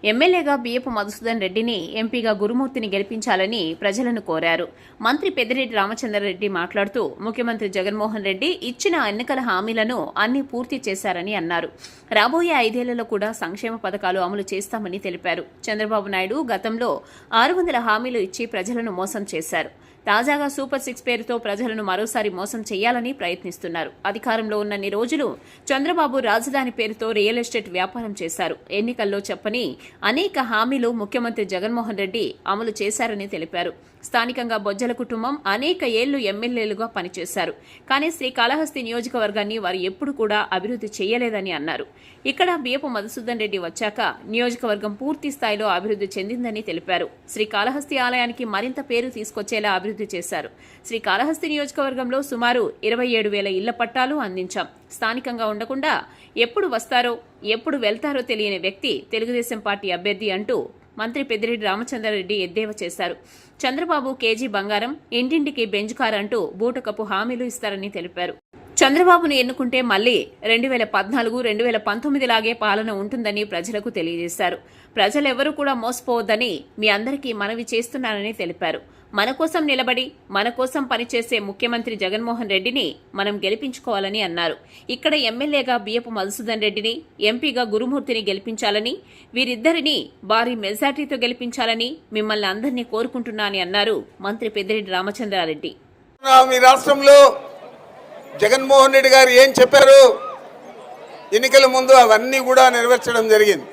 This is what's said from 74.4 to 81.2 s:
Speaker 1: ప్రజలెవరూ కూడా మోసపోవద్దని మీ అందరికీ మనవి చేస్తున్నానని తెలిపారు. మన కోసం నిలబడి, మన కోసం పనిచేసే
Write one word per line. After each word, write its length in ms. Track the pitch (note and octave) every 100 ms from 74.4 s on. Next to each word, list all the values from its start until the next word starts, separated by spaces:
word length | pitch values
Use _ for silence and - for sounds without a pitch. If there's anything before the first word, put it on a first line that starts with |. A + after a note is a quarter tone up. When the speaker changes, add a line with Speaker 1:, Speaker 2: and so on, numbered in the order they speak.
| F#3 F3+ - - - -
Speaker 1:
ప్రజలెవరూ 560 | G3 D4 C#4+ B3 C#4
కూడా 220 | D4 C#4+
మోసపోవద్దని 800 | B3+ A3+ B3 - A#3+ G#3 G#3+ B3 E3 - -
మీ 80 | G#3+ G3+
అందరికీ 360 | A3+ C#4 C4+
మనవి 320 | A3 G3+ A3+ A3+
చేస్తున్నానని 600 | A3+ A#3 C4+ B3+ G#3 G#3
తెలిపారు. 480 | G#3+ F3 E3+ E3+ C3+ - - -
మన 180 | G#3 A3
కోసం 300 | C4+ D#4+ E4+ D4+
నిలబడి, 460 | C4 B3+ B3 B3+ - -
మన 160 | G3 A3
కోసం 340 | A#3+ B3+ D4+
పనిచేసే 540 | B3+ A#3 A#3+ A#3+